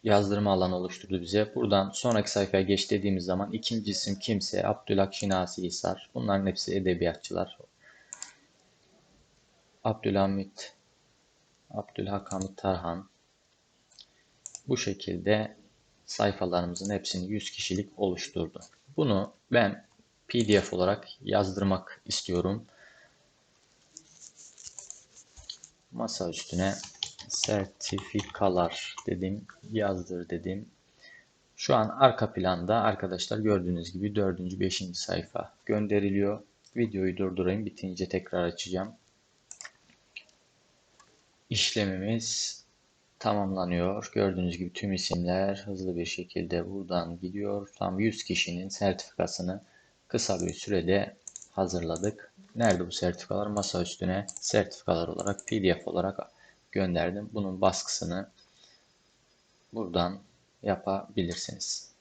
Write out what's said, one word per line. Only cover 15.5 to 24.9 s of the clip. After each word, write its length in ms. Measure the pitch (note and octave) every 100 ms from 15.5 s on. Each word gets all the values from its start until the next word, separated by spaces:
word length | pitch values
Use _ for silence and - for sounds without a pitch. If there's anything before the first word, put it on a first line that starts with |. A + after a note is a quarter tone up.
| - _ _ _ _ -
sayfalarımızın 840 | - G#2 F#2+ F#2 F2 F2 F2 G2
hepsini 400 | G2+ - F#2 F#2
yüz 180 | G#2 -
kişilik 480 | - - F#2+ G2 -
oluşturdu. 600 | G2+ F2 - F2+ E2 - - _ _ -
Bunu 360 | D3 G2 G2+ - _
ben 340 | A#2+ G#2+ G2 - _ _ _ -
P 200 | A#2+ G#2+
D 120 | G2+
F 160 | - F2+
olarak 320 | F#2 G#2 - -
yazdırmak 800 | G2+ G2+ F#2+ F#2+ G2 F#2+ - - -
istiyorum. 580 | - - F2 F2+ G#2+ - _ - - - _ _ _ _ _ _ _ _ - _ - - - - - - - -